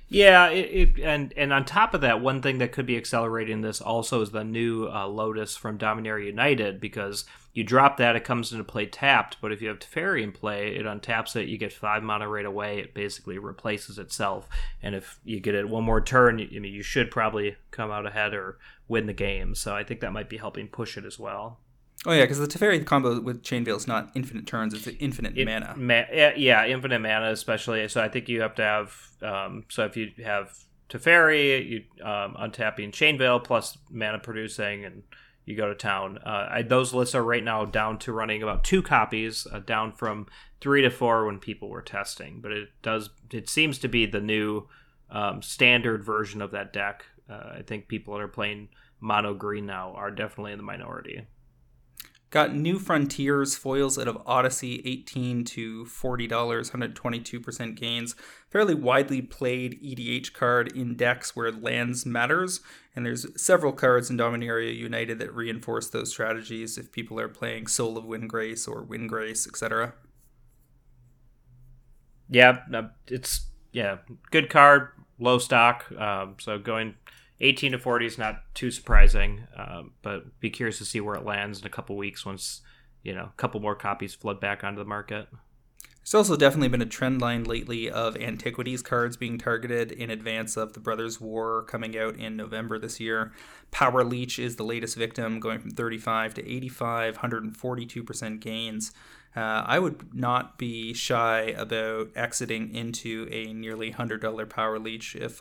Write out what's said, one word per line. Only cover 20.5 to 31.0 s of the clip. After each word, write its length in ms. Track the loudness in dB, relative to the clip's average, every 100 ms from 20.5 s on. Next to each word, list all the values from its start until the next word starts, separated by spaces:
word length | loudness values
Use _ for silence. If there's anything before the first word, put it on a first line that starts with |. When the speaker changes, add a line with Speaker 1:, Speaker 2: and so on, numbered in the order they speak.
| -10 -12
Speaker 1:
push 300 | -8 -8 -8
it 80 |
as 140 | -14 -12
well. 420 | -10 -8 -10 -14 _ _ _ -10 2
Speaker 2:
Oh 60 |
yeah, 120 | 6
'cause 140 | 6 4
the 80 | -4
Teferi 360 | 2 2 2 2
combo 340 | 2 2 0
with 220 | -4 -8
Chain 200 | -4 -4
Veil 140 | -2 -2
is 100 | -2
not 240 | -4 -4
infinite 320 | -8 -6 -10 -6
turns, 260 | -4 -4
it's 140 | -4 -10 -6
infinite 380 | -4 -4 -4 -2
Speaker 1:
It, 80 |
Speaker 2:
mana. 300 | -2 -2 -6 -4
Speaker 1:
ma-, 300 | 4 4 4
yeah, 200 | 6 6
yeah, 320 | 6 8 8 6
infinite 340 | 0 0 0
mana 300 | 2 2 2
especially, 560 | -2 -2 -2 0 -2 0
so 120 | 0
I 80 | 0
think 200 | -2 -4
you 120 | -2
have 140 | -2
to 80 | 0
have, 340 | 2 2 -2 -12 -20 _
um, 420 | -6 -4 -6 -10 -8
so 160 | -4
if 120 | -2 -2
you 140 | -8 -8
have 320 | -4 -4 -4 -16 _ _ _
Teferi, 800 | -2